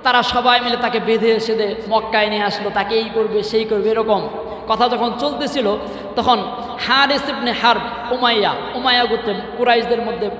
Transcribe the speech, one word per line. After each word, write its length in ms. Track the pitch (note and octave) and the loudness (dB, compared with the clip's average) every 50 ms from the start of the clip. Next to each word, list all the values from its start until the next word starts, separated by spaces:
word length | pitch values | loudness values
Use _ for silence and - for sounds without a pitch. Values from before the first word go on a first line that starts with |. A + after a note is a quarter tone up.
| - | 2
তারা 200 | C4 B3 - - | 2 2 2 2
সবাই 380 | - - B3 A#3 B3 B3 B3 | 2 0 2 4 4 4 4
মিলে 160 | A#3+ A#3+ A#3 | 2 0 -2
তাকে 220 | A#3 A#3+ A3+ A3 A3+ | 0 -2 -2 -2 -2
বেঁধে 400 | F#3 G3+ A3+ A3 G#3+ A#3 A3+ G#3+ | 0 2 0 2 4 2 2 2
সেধে 360 | A3 A3+ A3 A3 G#3+ G3+ - - - G3+ | 0 -2 0 0 0 -2 -2 -6 -4 0
মক্কায় 400 | A3 A3 G#3+ - - G#3+ G#3 G#3 | 0 0 0 2 0 2 2 2
নিয়ে 140 | G#3 G#3 G#3 | 0 0 0
আসলো, 280 | G3+ G3+ - G#3 G3+ F#3+ | -2 -2 -2 -4 -2 -2
তাকে 220 | G3+ F#3+ G3 A3+ | -2 -2 2 0
এই 140 | A3+ A3+ A3+ - | 0 0 0 -2
করবে, 300 | A3+ A3 G#3+ F#3+ G#3+ G3+ | -2 0 0 0 -2 -2
সেই 220 | G#3+ A3 A3 A3 | 0 0 -2 0
করবে, 240 | G#3+ A3 G3+ F#3+ G#3+ | 0 0 0 2 0
এরকম 400 | A3 A3+ A3 A3 G#3+ F#3+ E3 D3 - - - - - - - | 0 0 2 2 2 0 0 -4 -8 -8 -10 -10 -10 -12 -4
কথা 220 | - - - B3 B3 | -2 0 2 2 2
যখন 220 | A#3+ A3+ A#3 A#3+ A3 - | 2 0 -2 -2 -2 -2
চলতেছিল, 560 | C4+ D4 C#4 - C#4+ C4 - C#4 A#3+ G3+ G3+ G#3 - - - - - - - | -4 -4 -2 -2 -4 -2 -2 0 0 0 0 -2 -4 -10 -10 -10 -12 -6 -4
তখন 280 | B3+ G#3+ C#4 A#3+ G#3+ F#3+ - - - - - A#3+ A3 - | -2 2 2 2 2 2 -4 -6 -8 -8 -10 -8 -6 -2
হারিস 420 | - B3 C4+ C#4 C4+ C#4+ C4+ C#4 C#4+ | 0 4 4 4 4 2 0 0 -4
ইবনে 220 | C#4 A3 A#3 B3 | -4 -4 -2 -4
হারব, 300 | G#3+ - - A#3+ A#3 G#3 D#3+ C#3+ - - - - | -2 2 4 4 4 4 0 -6 -8 -8 -4 -4
উমাইয়া, 440 | B3 B3+ B3+ A#3+ A#3 A3 G3 E3+ C3+ - - - - | -2 2 2 2 4 4 2 2 0 -2 -6 -6 -6
উমাইয়া 300 | B3+ B3 C4 B3 B3 B3 | -2 0 2 2 4 2
গোত্রের 300 | A3 A3 G#3+ - A3+ G3+ F#3 - - - | 2 0 -2 -2 -4 -4 -4 -6 -8 -4
কুরাইশদের 440 | - B3 B3 A#3 A#3+ G#3+ - A#3+ A3+ | 0 2 4 4 4 4 0 0 -2
মধ্যে 280 | G#3 A3 G#3 - G#3 G3+ - - | -2 -4 -4 -4 -4 -6 -6 -8